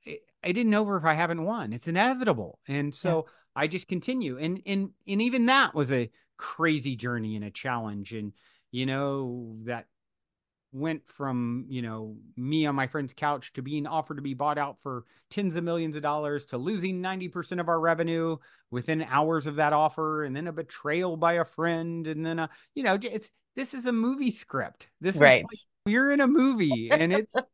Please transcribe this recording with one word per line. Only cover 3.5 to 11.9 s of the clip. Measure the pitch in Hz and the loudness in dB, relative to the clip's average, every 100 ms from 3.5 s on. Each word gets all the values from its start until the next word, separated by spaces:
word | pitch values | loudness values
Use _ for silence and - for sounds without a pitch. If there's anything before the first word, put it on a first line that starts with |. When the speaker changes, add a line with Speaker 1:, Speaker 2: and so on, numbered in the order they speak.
| - | -2
Speaker 1:
I | 156 | -2
just | 180 - | -2 -4
continue. | 180 - 254 180 127 | -6 -2 -2 -2 -4
And, | 156 190 196 | -4 -4 -2
and, | 196 196 - - | -2 -2 -8 -4
and | 196 | 0
even | 240 247 233 | 2 4 4
that | 269 262 156 | 6 4 2
was | 135 | 2
a | 131 117 _ _ _ | 2 0 _ _ _
crazy | - - 160 156 131 123 | -12 0 2 2 -2 -4
journey | 123 120 110 107 | -4 -2 -4 -4
and | |
a | 104 | -8
challenge. | 98 135 123 110 104 98 | -8 -4 -4 -4 -8 -8
And, | 113 104 - _ _ _ | -8 -8 -10 _ _ _
you | 123 131 | -6 -2
know, | 135 139 139 131 123 117 110 | -2 -2 -4 -6 -8 -10 -12
that | 110 120 - _ _ _ _ _ _ _ _ | -8 -8 -8 _ _ _ _ _ _ _ _
went | 131 151 156 _ | -6 -4 -6 _
from, | - 139 123 120 120 123 | -8 -4 -2 -2 -4 -6
you | 131 | -6
know, | 117 | -6